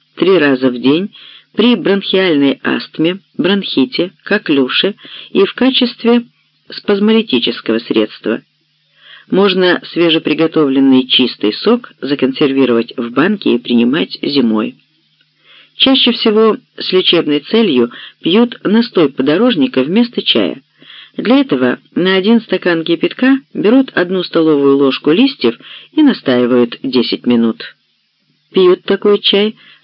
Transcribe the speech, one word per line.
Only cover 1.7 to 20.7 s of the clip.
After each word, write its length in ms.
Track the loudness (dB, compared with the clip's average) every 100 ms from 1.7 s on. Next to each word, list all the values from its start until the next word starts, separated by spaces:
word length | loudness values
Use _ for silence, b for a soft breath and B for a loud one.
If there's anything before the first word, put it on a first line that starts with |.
бронхиальной 880 | 2 0 -2 0 0 2 2 0 0
астме, 560 | -4 -6 -6 -4 -4 -4 _ -4
бронхите, 760 | -2 -2 -2 -2 -2 -2 -6 _
коклюше 720 | -4 -4 0 0 0 -2 -4 -6 B B B
и 140 | -2
в 100 | -2
качестве 720 | 0 -2 0 -4 -2 0 0 -2 _ _ _ _
спазмолитического 1080 | -14 -4 0 2 2 0 -4 -4 -6 -4 -4
средства. 640 | -2 -2 -2 -4 -6 -6 _ _ _ _ _ B B B B
Можно 520 | 0 2 2 2 0 -4
свежеприготовленный 1120 | -2 0 0 -2 -2 0 0 0 2 4 4 2
чистый 440 | 0 0 -2 -4
сок 400 | -2 0 -2 -4 -12
законсервировать 960 | -6 -2 -2 0 0 2 2 0 -2 -6
в 140 | -6
банке 440 | -2 0 0 -2
и 40 | -2
принимать 600 | 0 0 0 0 -4 -6
зимой. 540 | -4 -2 0 0 -4 -8 _ _ _ _ _ _ b b b -2
Чаще 360 | 0 2 0
всего 440 | 0 0 2 2 0 _ -14
с 140 | -2
лечебной 480 | -2 0 0 0 -4
целью 500 | -2 0 0 0 -2 B B B
пьют 380 | -2 0 0 -2
настой 460 | -2 0 0 0 0
подорожника 760 | 0 -2 2 0 0 -2 -2
вместо 400 | -2 0 -2 -4
чая. 400 | -2 -2 -2 -6 _